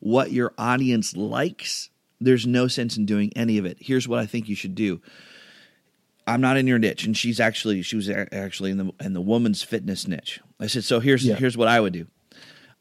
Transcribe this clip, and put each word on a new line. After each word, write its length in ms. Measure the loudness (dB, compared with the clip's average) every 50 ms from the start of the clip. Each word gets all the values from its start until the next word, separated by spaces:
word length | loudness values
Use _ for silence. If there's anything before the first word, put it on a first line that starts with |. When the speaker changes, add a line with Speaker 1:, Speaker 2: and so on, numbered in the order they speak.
Speaker 1:
what 300 | -2 2 2 2 2 2 2
your 220 | 0 0 0 -2
audience 580 | -2 -2 0 2 2 2 2 2 2 0 -2 -4
likes, 760 | -6 -4 -4 -2 -2 -2 -2 -4 -6 -10 -8 -8 -8 -10 -12 _ _ _ _ _ 0
there's 260 | 4 4 4 4 4
no 220 | 2 2 2 2 2
sense 280 | 0 -2 -4 -4 -2
in 80 | -2 0
doing 280 | 0 2 2 0 0 0
any 220 | -2 0 2 2 0
of 80 | 0
it. 100 | -2 -6 -8
Here's 280 | -4 -2 0 0 0 0
what 100 | -2 -2
I 60 | -2
think 220 | -2 -4 -6 -6 -6
you 60 | -6
should 200 | -6 -6 -8 -4
do." 280 | -2 -2 -2 -2 -4 -8 -14 -20 -20 -20 -20 -20 -20 -20 -20 -20 -20 -20 _ _ _ _ _ _ _ _ _ _ _ -6
I'm 140 | -2 0 2
not 160 | 2 4 4
in 100 | 4 4
your 120 | 4 4 4
niche, 260 | 4 2 0 0 -2
and 100 | -2 -2
she's 240 | -2 0 -2 0 2
actually, 440 | 0 0 0 -2 -2 -2 0 -2 -2
she 140 | -4 -4
was 120 | -4 -4 -2
a-, 240 | -2 -4 -4 -6 -6
actually 360 | -8 -8 -8 -8 -6 -4 -2
in 80 | -2 -2
the, 140 | -2 -4 -6 -8
in 140 | -8 -6 -6
the 80 | -4
woman's 420 | 0 0 2 2 2 2 0 -2 -4
fitness 460 | -6 -6 -6 -4 -4 -6 -6 -6 -6
niche. 320 | -8 -8 -8 -12 -14 -14 -16 _ _ -10
I 100 | -8 -6
said, 160 | -4 -4 -2
"So 160 | 0 0 2
here's, 260 | 4 6 4 6 4
Speaker 2:
Yeah. 80 | 2 2
Speaker 1:
here's 220 | 2 0 0 0 2
what 100 | 2 4
I 120 | 4 4
would 120 | 4 2 0
do. 140 | -4 -10 -14 _ _ _ _ _ -20 -20 -20 -20 -20 -20 -20 _ _